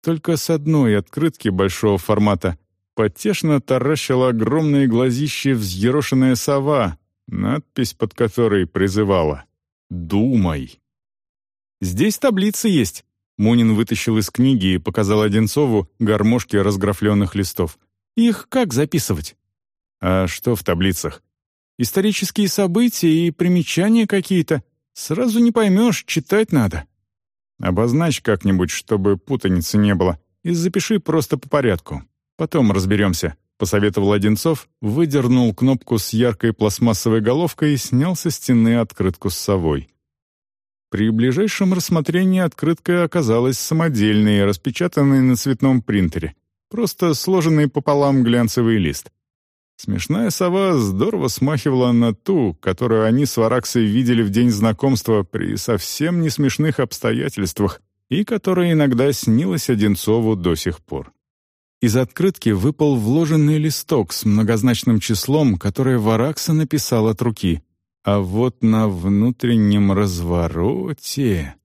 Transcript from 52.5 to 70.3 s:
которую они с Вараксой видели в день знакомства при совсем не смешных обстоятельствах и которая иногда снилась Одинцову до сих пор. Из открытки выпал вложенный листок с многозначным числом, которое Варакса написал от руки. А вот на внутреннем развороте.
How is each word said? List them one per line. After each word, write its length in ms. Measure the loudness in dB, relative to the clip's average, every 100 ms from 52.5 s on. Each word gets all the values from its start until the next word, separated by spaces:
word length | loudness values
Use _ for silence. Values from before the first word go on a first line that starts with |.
| -4
которую 440 | -6 -2 0 2
они 220 | 2 2 0
с 100 | 0
Вараксой 480 | 0 0 0 0
видели 380 | 2 2 2 2
в 80 | 2
день 200 | 2 2
знакомства 720 | 2 0 0 0 0 0 0
при 320 | 0 -6 -4
совсем 640 | -4 -2 -4 -4 -4 -2 0
не 100 | -2
смешных 500 | 0 -2 0 -2 0
обстоятельствах 1000 | -4 -4 -4 -2 -4 -4 -6 -2 -4 -4 _ _ _
и 140 | -4
которая 480 | -2 -2 0 0 2
иногда 400 | 2 2 2 0
снилась 580 | 0 0 2 0 -4 -2
Одинцову 640 | 0 2 0 0 2 2
до 220 | 0 0 -2
сих 240 | -4 -8
пор. 320 | _ -12 -12 _ _ _ _ _ _ _
Из 160 | 0 0
открытки 540 | -2 0 -2 0 -2
выпал 460 | 0 0 0 0 2
вложенный 600 | 0 0 2 2 2 2
листок 540 | -2 -4 -2 -2 0
с 120 | -2
многозначным 720 | 0 2 2 2 0 0 0 0
числом, 580 | 0 -4 0 2 2 0
которое 420 | -4 -2 0 2
Варакса 540 | 2 2 0 -2 -2
написал 540 | 0 0 -2 0 0 0
от 160 | 0
руки. 400 | -4 -2 -2 -4 _ _ _ _
А 160 | -2 -2
вот 460 | 0 -2 -2 0
на 240 | 0 2 0
внутреннем 1040 | -2 0 2 0 0 0 2 4 4 2
развороте. 1600 | 2 0 -2 -2